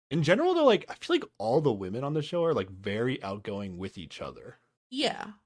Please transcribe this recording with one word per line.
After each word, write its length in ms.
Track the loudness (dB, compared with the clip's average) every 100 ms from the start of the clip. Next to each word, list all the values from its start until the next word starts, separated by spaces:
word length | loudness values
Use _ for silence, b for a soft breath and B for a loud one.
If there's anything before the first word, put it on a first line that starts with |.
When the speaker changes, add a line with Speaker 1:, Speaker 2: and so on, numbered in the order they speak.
| -6
Speaker 1:
In 120 | 0
general, 320 | 4 4 4
though, 100 | 6
like, 200 | 6 6 2
I 60 |
feel 220 | -10 -2 -2
like 80 | -2 -4
all 220 | 0 2
the 120 | 4
women 300 | 2 -2 -4
on 100 | -4
the 80 | -2
show 220 | -2 0
are, 100 | 2
like, 160 | 2 -2
very 520 | -6 -4 0 0 -2
outgoing 540 | -4 -6 -6 -6 -6 -6
with 180 | -8 -8
each 220 | -14 -10
other. 380 | -10 -12 -16 -20 _ _ _
Speaker 2:
Yeah. 420 | -4 -2 -2 -10 -14